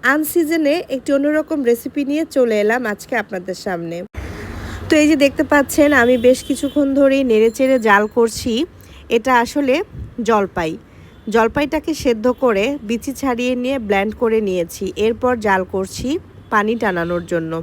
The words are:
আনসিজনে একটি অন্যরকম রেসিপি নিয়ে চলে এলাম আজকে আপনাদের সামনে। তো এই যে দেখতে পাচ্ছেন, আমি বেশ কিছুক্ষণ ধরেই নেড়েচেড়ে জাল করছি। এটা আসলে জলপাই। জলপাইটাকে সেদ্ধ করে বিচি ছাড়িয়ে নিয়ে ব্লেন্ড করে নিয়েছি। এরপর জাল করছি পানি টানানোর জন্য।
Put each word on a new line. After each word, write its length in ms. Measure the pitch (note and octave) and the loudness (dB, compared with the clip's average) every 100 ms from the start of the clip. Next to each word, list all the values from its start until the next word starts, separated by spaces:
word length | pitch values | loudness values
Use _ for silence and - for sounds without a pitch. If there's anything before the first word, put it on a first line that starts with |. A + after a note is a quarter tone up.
| B3 | 2
আনসিজনে 600 | C#4+ D4+ F4 D#4 E4 D4 D#4+ - C4+ | 0 2 0 0 0 2 0 -2 -8
একটি 140 | B3+ C#4 | -2 0
অন্যরকম 420 | C#4+ D4+ D4+ D#4+ B3 | 2 0 -2 -2 0
রেসিপি 320 | A#3 C4 D4 C#4 | 0 -2 -6 -2
নিয়ে 140 | D4 D#4+ - | -2 -2 0
চলে 200 | A#3+ G#3+ | 2 2
এলাম 180 | G#3 A#3 A#3 | 2 0 -2
আজকে 200 | G3+ - A#3+ | -6 -4 -6
আপনাদের 340 | G#3 G3 F3+ F3+ - | -4 -8 -8 -8 -6
সামনে। 320 | F3 E3+ E3+ F#3+ - - - - - - - - | -6 -6 -10 -12 -12 -12 -12 -12 -12 -12 -12 2
তো 60 | D#4 | 4
এই 60 | D4+ | 4
যে 60 | D#4 | 4
দেখতে 200 | C#4 - C#4+ | 2 2 2
পাচ্ছেন, 380 | D4 C#4 - D4 C#4+ | 4 2 4 4 6
আমি 140 | A#3+ B3+ A#3+ | 4 4 4
বেশ 120 | C4 - | 4 0
কিছুক্ষণ 400 | C#4 C#4+ C#4+ C#4 C4+ | -4 -2 0 0 4
ধরেই 240 | C#4 C4+ C4+ | 4 4 2
নেড়েচেড়ে 460 | A3 A3+ A3 C4 C4 A3 | 4 4 2 2 2 4
জাল 160 | G3+ G#3 A3+ | 4 4 0
করছি। 360 | A#3 - C4 A3+ E4+ - - - - A#3 | 0 0 -4 -2 -4 -8 -20 -20 -2 -2
এটা 160 | A3+ B3 | 2 2
আসলে 320 | A#3 D4 C#4 C#4 G#4 - - - A3 | 2 -2 0 0 -2 -10 -14 -8 0
জলপাই। 440 | A3 G3 F#3+ E3 D#3+ - - - - - | 0 0 -4 -6 -6 -14 -20 -20 -18 -4
জলপাইটাকে 580 | A3 A3+ B3+ C#4+ D#4 D4+ D4+ | 0 0 0 -2 -2 -4 -4
সেদ্ধ 220 | C#4 A3+ A3+ B3 | -2 0 0 0
করে 220 | B3+ G3+ A3 C#4+ A3 | 0 0 0 -4 -6
বিচি 220 | A3+ A3+ B3+ | -6 -6 -6
ছাড়িয়ে 340 | C#4 A#3+ B3 B3+ | -4 -2 -2 -2
নিয়ে 140 | B3 C#4 G#3+ | -2 -4 -2
ব্লেন্ড 260 | G3+ G3+ G#3 | -2 -2 -2
করে 180 | A#3 A3 G#3 | 0 0 0
নিয়েছি। 380 | F#3 E3 - F#3+ - G#3+ | -2 -4 -6 -8 -2 -2
এরপর 280 | A3+ B3 B3 G#3+ | 0 -2 -2 0
জাল 160 | F#3+ F#3 | 0 0
করছি 340 | G3 F#3+ - B3 E4 - - - | -6 -6 -6 -6 -6 -8 -20 -4
পানি 200 | A3 G#3 A#3 | -2 0 -2
টানানোর 420 | A3 F3+ E3+ F3 E3+ | -2 -2 -2 -4 -4
জন্য। 200 | F3 D#3+ E3 | -4 -4 -8